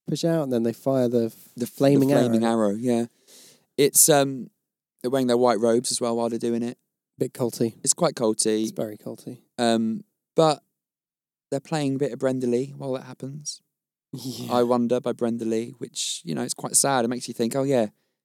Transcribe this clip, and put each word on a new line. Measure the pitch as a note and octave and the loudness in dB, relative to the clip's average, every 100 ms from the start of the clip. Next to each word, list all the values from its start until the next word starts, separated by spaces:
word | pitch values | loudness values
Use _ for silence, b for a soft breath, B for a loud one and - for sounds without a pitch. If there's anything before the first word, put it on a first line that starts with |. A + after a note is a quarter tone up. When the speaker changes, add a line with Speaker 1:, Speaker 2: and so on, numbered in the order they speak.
| - | -8
Speaker 1:
push | D3+ | -2
out | E3+ E3 | 0 0
and | C#3 | 0
then | B2 | 0
they | A#2 | 0
fire | A2+ - C3+ B2 | -2 0 2 2
the | A#2+ A2+ | 2 0
f-, | - - - | -6 -16 -10
Speaker 2:
The | |
f-, | A#2+ | -8
Speaker 1:
flaming | - C#3 C#3 C3+ | 0 4 6 6
Speaker 2:
the | |
flaming | C#3 A#2+ A2+ | 4 4 2
Speaker 1:
arrow. | A#2 A#2 G#2 | 2 2 0
Speaker 2:
arrow, | G#2 | 0
yeah. | B2 A#2 A#2+ b b b b b b - | 0 0 -2 b b b b b b 0
It's, | C#3+ - - | 2 4 6
um, | D3 C#3 C3+ G#2 _ _ _ _ _ | 6 4 -2 -10 _ _ _ _ _
they're | B2 | -2
wearing | C3+ B2+ | 0 2
their | A#2+ | 4
white | B2 G#2+ | 4 4
robes | A#2 A#2 A#2+ | 4 2 0
as | - | -4
well | A#2+ A#2 | -2 -2
while | A#2 | -2
they're | A#2 | -2
doing | A#2+ A#2 | -2 -2
it. | A#2+ - _ _ _ - | -4 -10 _ _ _ -8
Speaker 1:
Bit | C3 | -6
culty. | - B2 - A#2 - | -2 -4 0 -2 -2
Speaker 2:
It's | - | -4
quite | - D#3+ | 0 0
culty. | - A2 A2 A2+ G#2+ | 2 0 2 0 0
Speaker 1:
It's | A2 | -2
very | - A2 G#2 | -4 -8 -8
culty. | - A2+ - B2 _ - | -14 -14 -14 -16 _ -2
Speaker 2:
Um, | A#2+ A2+ A2+ A2 - _ _ - | 2 2 0 -4 -12 _ _ 2
but | D#3+ D3 _ _ _ _ _ _ _ _ - | 2 2 _ _ _ _ _ _ _ _ -8
they're | C#3 | -8
playing | - D#3+ C#3+ C3+ | -4 -2 -2 -2
a | |
bit | C#3 | -4
of | B2 | -2
Brenda | C3 C3 B2 | -2 0 0
Lee | A#2+ C#3 C#3 | 0 -2 -8
while | C#3 | -8
that | C3 | -8
happens. | C3 B2+ C3+ C#3+ D3 - _ _ _ _ _ | -8 -14 -12 -12 -12 -14 _ _ _ _ _
Speaker 1:
Yeah. | C3 C3 A#2 A#2+ | -12 -10 -10 -2
Speaker 2:
I | B2 | 0
Wonder | A#2+ B2 A#2+ B2 | 2 2 2 0
by | B2 | -2
Brenda | A2+ A#2+ A#2 | -4 -2 -2
Lee, | A2+ A2+ A#2+ C3 | -2 -4 -4 -10
which, | - - - - | -14 -8 -8 -8
you | E3 | -8
know, | D3+ | -6
it's | B2 | -6
quite | - C3+ - | -8 -2 0
sad. | C#3+ C3+ | 2 2
It | A#2 | 0
makes | B2 - | -2 -8
you | |
think, | A#2+ A#2 C3+ | -4 -2 -2
"Oh, | |
yeah, | C3+ C3 G#2+ _ _ _ | 0 2 0 _ _ _